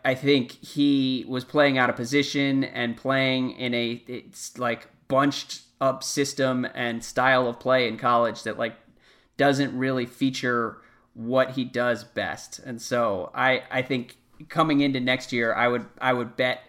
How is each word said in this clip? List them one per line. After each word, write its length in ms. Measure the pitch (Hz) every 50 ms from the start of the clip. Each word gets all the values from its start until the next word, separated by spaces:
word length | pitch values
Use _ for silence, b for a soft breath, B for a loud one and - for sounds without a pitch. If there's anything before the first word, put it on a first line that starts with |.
| -
I 100 | 135 127
think 380 | 131 143 139 143 139 139 131
he 720 | - - - - - 147 143 143 139 139 131 131 131 123 -
was 200 | - 131 127 123
playing 320 | - - 151 143 139 135 131
out 120 | 123 120
of 60 | 117
position 680 | - 120 120 143 143 143 143 - 139 139 139 135 135 135
and 320 | - - 120 120 120 113 -
playing 540 | - 131 135 135 135 131 131 131 127 127
in 220 | - - 127 123 120
a, 300 | 120 117 117 117 117 - -
it's, 500 | 123 113 - - - - - - - 123
like, 320 | 123 120 117 120 - - _ _ _ -
bunched 540 | 135 131 139 143 139 - - - - - - _ _ -
up 240 | 135 135 127 131 -
system 640 | - - 147 139 139 - - 135 131 127 127 123 - -
and 260 | 127 120 117 117 117
style 460 | - - - - 131 135 131 127 127 117
of 140 | 120 -
play 260 | - 127 127 131 123 113
in 100 | 110 107
college 460 | - 123 120 117 117 113 110 - -
that, 160 | 113 87 95
like, 160 | 117 113 - - _ _ _ b b b b b b b b -
doesn't 380 | 139 139 139 135 139 110 -
really 300 | 127 131 135 131 127 120
feature 760 | 123 - - 139 131 131 - 131 123 120 117 113 110 - b b b b b b b b 113
what 320 | 113 117 127 131 131 131
he 140 | 131 135 123
does 400 | 127 - 120 120 123 117 107 -
best. 540 | - - 104 98 82 71 - - - - -
And 220 | - 135 117 113
so 480 | - - 127 120 117 110 98 92 90 - -
I, 280 | 127 127 131 131 120 - -
I 120 | - 127
think 340 | 127 - 135 123 120 - - _ _ _ _ - 156 -
coming 320 | - 170 160 160 147 139
into 220 | 143 143 135 131
next 320 | 123 127 127 131 - - 127
year, 200 | 120 117 113 -
I 140 | 110 120 123
would, 180 | 123 120 104 - - -
I 140 | 127 127 127
would 240 | 123 120 113 - -
bet 240 | 127 127 120 - -